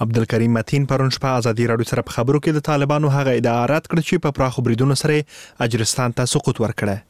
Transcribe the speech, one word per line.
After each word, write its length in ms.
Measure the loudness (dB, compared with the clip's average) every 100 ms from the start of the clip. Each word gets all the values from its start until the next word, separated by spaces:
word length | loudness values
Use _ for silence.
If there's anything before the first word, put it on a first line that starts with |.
| -2
عبدالکریم 520 | 0 0 2 2 2
متین 300 | 0 -2 0
پرون 200 | 0 0 0
شپه 180 | -2 0
ازادي 280 | 0 0 0
راډیو 200 | 0 0
سره 160 | -4 -4
په 80 | -2
خبرو 240 | 0 2
کې 160 | 0 -2
د 80 | 0
طالبانو 420 | 0 0 2 2 2
هغه 180 | 2 2
ادعا 200 | 2 2 2
رد 120 | 0 0
کړه 100 | -2 0
چې 180 | 0 0
په 100 | 0
پراخو 240 | 0 0 0
بریدونو 320 | 2 2 2
سره 160 | 0 0
یې 460 | -2 -12 -20 -4 -2
اجرستان 500 | 0 -2 0 -2 -2
ته 140 | 0 0
سقوط 300 | 0 0 -2
ورکړی. 320 | -2 -4 -4 -6